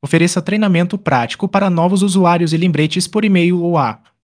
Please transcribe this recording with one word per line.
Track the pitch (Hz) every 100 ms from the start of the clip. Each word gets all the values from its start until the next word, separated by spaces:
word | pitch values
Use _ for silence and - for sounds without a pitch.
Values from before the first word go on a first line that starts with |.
Ofereça | 147 165 170 180
treinamento | 160 208 214 170 180 196
prático | - 127 117 - 196
para | 196 196
novos | 170 175 190
usuários | 202 185 175 170 170
e | 160
lembretes | 180 151 156 185 175
por | 214
e-mail | 214 190 175 180
ou | 170 170
app. | 127 107 _ _ _